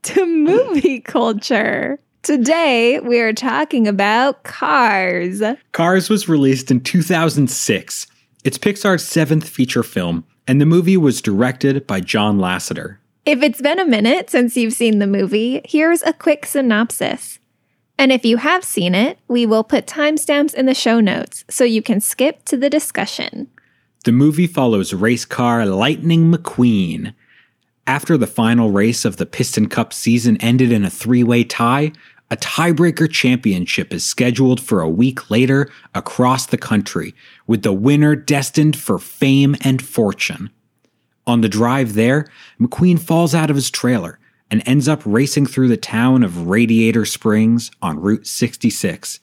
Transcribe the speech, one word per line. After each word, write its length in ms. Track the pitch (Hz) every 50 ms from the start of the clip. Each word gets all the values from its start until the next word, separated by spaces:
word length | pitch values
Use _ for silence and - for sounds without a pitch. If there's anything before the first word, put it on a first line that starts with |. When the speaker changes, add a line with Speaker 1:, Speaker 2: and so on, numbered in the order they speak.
| -
Speaker 1:
to 220 | - - - 381
Movie 720 | 339 339 311 302 320 370 453 523 523 381 294 - 349 269 233
Culture. 1000 | - - - 247 233 233 220 208 - - 262 202 220 220 - - - - 277 285 _ _ _ _
Today, 800 | - - 294 277 233 254 320 330 339 302 254 233 233 240 262 311
we 200 | - 240 240 233
are 140 | 233 220 220
talking 540 | 220 254 262 226 277 302 302 - 247 226
about 560 | 208 202 190 196 202 214 233 254 285 269 _ _
Cars. 1000 | - - - - - 302 285 240 214 202 196 185 185 175 180 175 180 185 202 214 214 254 - _ _
Speaker 2:
Cars 380 | - - 165 170 185 190 - -
was 180 | 214 208 - -
released 420 | 165 147 135 135 135 131 131 -
in 100 | 135 123
two 200 | 127 - - 180
thousand 480 | 156 - 185 165 165 160 - 147 143 120
six. 580 | - - - - 110 95 - - - - - _ _ _ _ _ _ _ _
It's 140 | 139 -
Pixar's 460 | - - 208 196 202 - 208 185 165 -
seventh 420 | - - 165 160 139 160 160 151
feature 360 | - - - 131 123 - 123 117
film, 420 | - - 98 90 87 85 85 82 _ _ _ _
and 120 | - 131 139
the 60 | 147
movie 320 | 156 165 180 175 170 190
was 240 | 185 156 139 117 -
directed 680 | - 110 101 95 120 131 127 127 - 139 135 139 131
by 120 | - 101 98
John 360 | 90 - - 107 104 107 104 101
Lasseter. 580 | 95 90 90 87 - - - 80 78 - - _ _ _ _ _ _
Speaker 1:
If 160 | 294 294 247
it's 200 | 285 302 - -
been 180 | 262 285 320 381
a 60 | 381
minute 440 | 320 240 214 208 226 277 370 - -
since 280 | - 247 247 240 -
you've 160 | 254 233 220 220
seen 260 | - 233 226 214 208
the 80 | 202
movie, 540 | 196 202 196 196 180 180 214 226 240 254 285 -
here's 380 | - - 302 311 330 339 330 -
a 80 | - 320
quick 320 | _ - 339 294 294 -
synopsis. 960 | - - 285 269 247 214 208 233 233 - - - - - - - - - - _ _ _ _ _ _ _ _ _ _ _
And 140 | - 277 262
if 140 | 262 247 -
you 120 | 233 226
have 280 | 233 240 302 349 370 370
seen 300 | - - - 175 180 180
it, 220 | 185 226 294 370 _ _ _
we 160 | 240 240 240
will 180 | 220 220 220 220
put 220 | _ - 240 -
timestamps 680 | - - 320 294 302 311 302 - - 294 285 294 311 -
in 120 | - 262
the 80 | 262 262
show 260 | - - 233 226 233
notes 460 | 220 190 - 80 - - - - - -
so 140 | - - 262
you 180 | 240 226 220
can 200 | 214 - 226 196
skip 420 | - - - - 254 302 311 _ _
to 120 | - -
the 120 | 247 262 285
discussion. 800 | - 302 302 - - - 185 - - - - - - - 277 - _ _ _ _ _ _ _ _ _ _ _
Speaker 2:
The 80 | 117
movie 360 | 117 123 139 151 147 147 180
follows 460 | 165 170 - 135 120 113 101 95 - -
race 300 | 90 98 113 120 117 -
car 400 | _ - - 123 120 120 117 113
Lightning 680 | 101 95 95 110 139 156 - - 165 165 165 165 165 170
McQueen. 800 | 165 170 - - - 123 123 113 101 92 82 82 - - - - _ _ _ _ _ _ _ _ _ _ _ _ _ _
After 300 | - 131 143 - - 170
the 100 | 143 117
final 440 | - - - 113 113 117 120 117 107
race 340 | 98 101 101 113 120 - -
of 120 | 110 98
the 80 | - -
Piston 440 | - - - 127 - - - 107 101
Cup 240 | - - 113 - -
season 420 | - - 113 117 120 110 120 107 -
ended 300 | - 117 120 127 131 120
in 120 | 117 107 98
a 60 | 92
three-way 540 | - - - 110 127 123 123 117 120 120 113
tie, 460 | 117 - - 117 117 127 139 151 156 151 _ _ - _ _ _ _
a 40 | -
tiebreaker 720 | - - - - - 160 175 165 139 175 170 156 - 160 156
championship 840 | - - - 127 127 120 - 110 98 90 90 - - - 95 - 87
is 100 | 85 -
scheduled 560 | - - - 127 123 120 131 135 127 127 123
for 220 | - - 110 95
a 80 | 80 80
week 400 | 82 92 120 131 127 - - _
later 400 | 104 117 127 127 135 139 139 139 - - _ _ _
across 520 | 98 - - - - 123 123 131 127 -
the 100 | - -
country, 560 | 117 - - 110 104 98 - - 87 76 76 - _ _ - - _ _
with 160 | - 113 107
the 120 | 98 110 98
winner 420 | 95 107 131 147 147 151 151 151
destined 600 | - - - 147 143 139 - - - 151 156 147
for 220 | - - - -
fame 580 | - - - - - - 135 135 139 139 139 143 135 -
and 180 | 135 131 127
fortune. 680 | - - - - 113 101 98 - - - 80 82 92 107 _ _ _ _ _ _ _ _ _ _ _ _ _ _ _
On 140 | - 120 117
the 80 | 113 107
drive 440 | 98 107 113 120 127 139 131 113 101
there, 320 | 104 110 123 135 151 147 - _ - - - _ _
McQueen 400 | 113 123 - - - 180 175 160
falls 360 | - - 170 165 170 151 135
out 140 | 170 156 151
of 60 | 147
his 140 | 139 127 -
trailer 480 | - - - 123 127 110 85 85 - _ _ _ _ _ _ _
and 100 | - 107 -
ends 220 | 123 131 147 127
up 140 | 147 156 147 -
racing 400 | 107 101 117 139 139 - 147 143
through 220 | 127 - - 131
the 100 | 127 117
town 460 | 104 - - - 113 120 127 131 127 120
of 240 | 95 85 87 85
Radiator 580 | 85 92 113 120 113 113 113 113 113 110 117 104
Springs 680 | - - - - 113 107 107 110 113 117 120 117 - _ _
on 180 | - 90 78 76
Route 280 | 82 101 107 - -
sixty-six. 920 | - - - 123 120 - - - 117 - - - 98 80 - - - - -